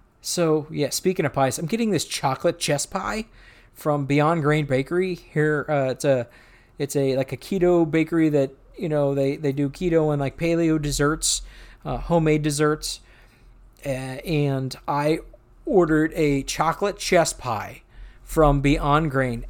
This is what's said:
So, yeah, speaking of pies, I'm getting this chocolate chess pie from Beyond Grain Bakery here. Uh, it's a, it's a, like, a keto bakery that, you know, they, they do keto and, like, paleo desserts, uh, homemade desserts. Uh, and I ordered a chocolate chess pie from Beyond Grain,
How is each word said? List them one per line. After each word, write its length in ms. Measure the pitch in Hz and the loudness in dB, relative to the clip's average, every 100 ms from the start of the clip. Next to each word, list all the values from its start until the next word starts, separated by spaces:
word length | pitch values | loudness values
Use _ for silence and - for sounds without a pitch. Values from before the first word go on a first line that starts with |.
| _ _ | _ _
So, 460 | - - 160 156 147 | -8 -2 2 0 -2
yeah, 200 | 151 143 | -4 -4
speaking 360 | - 185 180 143 | 0 -2 0 -2
of 80 | |
pies, 240 | 139 135 - | 0 0 0
I'm 80 | 160 | -4
getting 240 | 226 226 | -2 0
this 160 | 175 - | 0 -2
chocolate 520 | - 139 131 175 170 | -4 -4 0 -2 -2
chess 280 | - 143 - | -2 -2 -2
pie 400 | 190 202 214 220 - - - _ | -6 -6 -6 -8 -16 -20 -20 _
from 320 | - 156 147 135 | -8 -2 -2 2
Beyond 360 | 143 151 170 | 2 4 2
Grain 220 | 143 151 | 2 0
Bakery 500 | 139 131 135 175 185 | 2 0 0 -2 -2
here. 520 | 170 - 156 151 151 - | -4 -6 0 0 0 0
Uh, 220 | 147 131 | 0 0
it's 140 | - | 0
a, 220 | 147 131 117 - - - _ - | 2 2 0 -12 -20 -20 _ -8
it's 180 | 139 143 | -4 0
a, 200 | 135 131 | 0 0
like, 160 | 131 | -2
a 40 | 127 | -6
keto 520 | - 196 175 175 160 | -4 2 4 4 4
bakery 400 | 160 160 165 160 | 2 0 2 4
that, 200 | 147 135 - - - | 4 0 -4 -20 -10
you 120 | 175 | -4
know, 260 | 151 143 | 0 0
they, 220 | 139 139 147 | 2 0 0
they 160 | 147 | -4
do 160 | 139 143 | -2 -4
keto 440 | - 180 160 151 | -2 0 2 2
and, 80 | 147 | 0
like, 180 | 139 - | -2 -2
paleo 420 | 165 170 165 156 | -2 0 2 0
desserts, 640 | 143 135 143 151 - - - - - - | -2 0 0 0 -2 -4 -8 -20 -20 -16
uh, 140 | 143 123 | -10 -8
homemade 440 | - 170 156 151 | 0 2 4 2
desserts. 580 | 151 143 151 151 - - - - - _ - - - _ | 0 0 0 0 -6 -12 -16 -20 -20 _ -20 -20 -20 _
Uh, 40 | 143 131 131 131 | -8 -6 -8 -10
and 520 | - 151 143 135 131 - - | -4 0 0 -2 -4 -8 -6
I 300 | 143 151 165 - - _ - - | -2 0 -2 -4 -20 _ -16 2
ordered 460 | 208 165 156 156 | 4 4 2 0
a 280 | 175 151 139 | 0 0 0
chocolate 540 | 135 - 160 160 202 - | -4 -2 -2 0 -4 -4
chess 340 | - 175 156 | 2 2 2
pie 500 | - 127 107 95 - _ - - - | -2 -6 -6 -6 -14 _ -20 -20 -20
from 380 | - 160 151 143 | -6 4 4 4
Beyond 500 | 139 151 151 147 160 | 2 0 2 2 2
Grain, 340 | 135 127 117 | 0 -2 -4